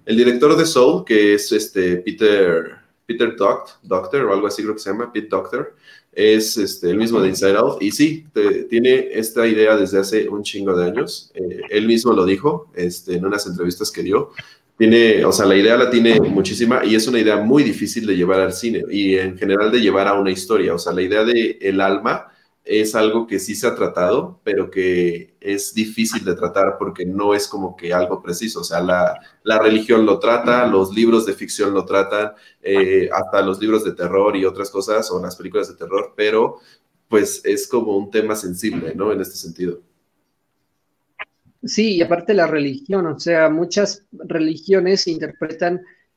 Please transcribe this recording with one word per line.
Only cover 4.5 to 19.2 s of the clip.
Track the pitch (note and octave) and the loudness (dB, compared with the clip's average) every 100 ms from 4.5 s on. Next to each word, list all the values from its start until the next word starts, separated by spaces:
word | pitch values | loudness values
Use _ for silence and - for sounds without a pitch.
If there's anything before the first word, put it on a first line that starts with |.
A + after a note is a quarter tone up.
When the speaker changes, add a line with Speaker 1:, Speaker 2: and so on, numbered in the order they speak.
| G#2 | -4
Speaker 1:
creo | G#2 G#2+ | -6 -6
que | |
se | G2 | -6
llama, | G#2 A#2+ | -8 -6
Pete | G#2+ G#2+ | -8 -4
Docter, | F#2+ F#2+ B2 D3+ _ _ - _ | -6 -4 -8 -10 _ _ -20 _
es, | - G#2+ A2 A2 - | 0 4 4 2 -2
este, | F#2+ - F2 | -4 -4 -2
el | F#2+ | 0
mismo | A2+ A2+ | 0 2
de | F#2+ | 0
Inside | F2+ G2 G2+ | 2 2 2
Out, | A#2 F2 | 2 0
y | G2+ | -4
sí, | G#2 D3+ D#3 - | 0 0 0 -6
te, | - G#2 - - | 0 2 0 0
tiene | A#2 B2+ C3 B2+ | 2 4 2 2
esta | - A2 B2 A2+ | -4 -4 0 2
idea | G#2+ G#2+ A2 | 4 4 4
desde | F#2+ G2 | 2 0
hace | G2 A2 G2 | 0 0 -2
un | G2+ | -4
chingo | G2+ G#2 G2 F2+ | -8 -6 -2 0
de | F2 | 0
años, | A2 D3+ - - | -2 -6 -8 -16
eh, | - F2+ - - | -10 -8 -8 -4
él | G#2 A2 | 0 2
mismo | A#2 A#2 | 2 4
lo | G#2 F#2 | 4 4
dijo, | G2 D3 E3+ - F2+ | 2 0 -2 -8 -6
este, | F2+ F2 - F2+ | -6 -6 -6 -4
en | F#2 | -2
unas | G#2 G2+ | -4 -6
entrevistas | F2+ F2 F2 - | -4 -4 -4 -8
que | - | -6
dio, | F2 C#3 C#3+ - - _ _ _ | -2 -2 -2 -12 -20 _ _ _
tiene, | A2+ A2+ A2+ G2+ D#2 | 4 6 6 4 2
o | |
sea, | F#2+ G2 | 2 4
la | G2 | 4
idea | G#2 A#2+ | 4 4
la | B2 | 4
tiene | A#2+ A2+ A2 | 4 4 4
muchísima | F#2 F#2+ F#2+ G#2 A#2 B2 G2+ | 2 0 -2 -2 0 2 4
y | |
es | A2 A2 | 2 2
una | A#2+ | 2
idea | G#2+ G#2 | 2 2
muy | G#2+ C#3+ | 2 2
difícil | B2 G2 G#2 B2 A2 | 2 -2 -6 -6 -2
de | F#2 | 0
llevar | F2 F#2+ | 2 2
al | F#2 | 0
cine | F2+ A#2 G2 - | -2 -4 -4 -4
y | G2+ G2 | -2 0
en | F#2+ | 0